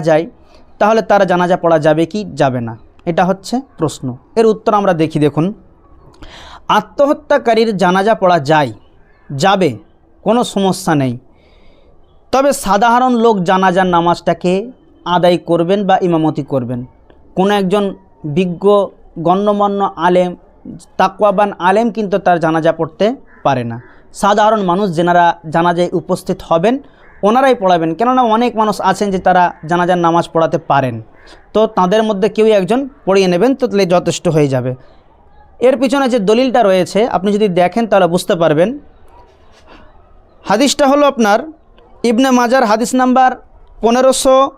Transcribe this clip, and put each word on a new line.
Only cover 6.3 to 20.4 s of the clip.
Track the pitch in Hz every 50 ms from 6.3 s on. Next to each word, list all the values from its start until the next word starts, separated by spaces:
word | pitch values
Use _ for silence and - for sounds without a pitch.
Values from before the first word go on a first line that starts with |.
| - - - - - - - - 175 208
আত্মহত্যাকারীর | - - - - 285 277 302 302 - - 294 262 240 233 226 220 233 226 208 175
জানাজা | 190 180 180 190 196 220 214 -
পড়া | 196 180 175 170 139 135
যায়, | 156 156 147 120 104 - _ _ _ _ _ _ _ _ _ -
যাবে, | 147 135 160 190 202 190 185 143 117 - - _ _ _ _ _ _ _ -
কোনো | 190 220 247 240 -
সমস্যা | - 202 196 190 185 - - 190 165 143
নেই। | 135 127 120 123 - _ _ _ _ _ _ _ _ - - _ _ _ _ _ _ _ _ _ _ _
তবে | - 262 277 285 262 - -
সাধারণ | 202 190 208 233 240 233 247 247 254 247 226 226
লোক | 233 220 196 175 180
জানাজার | 190 185 190 190 175 190 185 185 175
নামাজটাকে | 170 170 175 170 - - - 170 165 - 180 180 190 220 247 - _ _ _ _ _ -
আদায় | 170 175 175 160 180 180 160 - -
করবেন | 170 170 170 170 196 208 202 185
বা | 190 180 190
ইমামতি | 180 170 160 156 156 151 156 139 -
করবেন। | 143 131 120 117 127 120 127 - - _ _ _ - - - - -
কোনো | 180 185 202 208 202
একজন | 196 180 190 208 202 190 - - _ _ _ _ - 151 143
বিজ্ঞ, | 165 190 180 175 160 190 196 208 202 190 - - _ - - - 175 156
গণ্যমান্য | 170 180 190 202 208 202 202 202 202 202 202 196 - - 151 165
আলেম, | 180 180 180 180 180 175 -